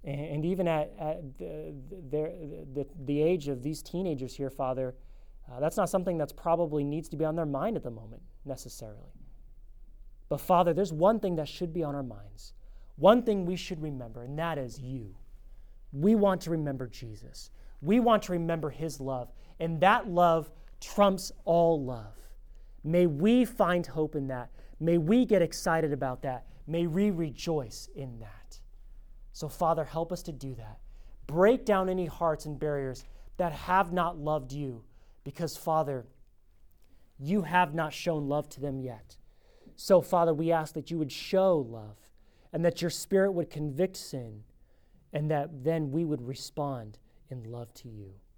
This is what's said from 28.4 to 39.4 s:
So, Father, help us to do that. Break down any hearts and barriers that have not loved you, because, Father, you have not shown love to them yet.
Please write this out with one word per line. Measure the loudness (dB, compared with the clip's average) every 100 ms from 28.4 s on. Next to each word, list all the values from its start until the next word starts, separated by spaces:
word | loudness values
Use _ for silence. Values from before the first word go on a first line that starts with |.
| -16 -18 -18 -18 -18 -18 -18 -18 -18 -10
So, | -10
Father, | 0 2 2
help | 0 -4 -4
us | -4
to | -8
do | -8 -8 -10
that. | -12 -14 -16 -16 -18 -16 -6
Break | 6 6 6
down | 4 2 2
any | 0 -2
hearts | 0 0 0 -4
and | -4
barriers | -2 -2 -4 -8 -14 -18 -16 -4
that | -2
have | -2 2 2 4
not | 2 0 -2
loved | -2 -2 -2
you, | -6 -6 -8 -14 -20 -20 -14
because, | -14 -6 -6 -4
Father, | 0 2 2 -2 -8 -18 -20 _ _ -20 -20 -20 -20 -20 -20 -12
you | 0 0
have | 4 4 4 2
not | -4
shown | -2 -2 0 0
love | 0 -2
to | -6
them | -6 -4
yet. | -6 -10 -16 -20 -20 -20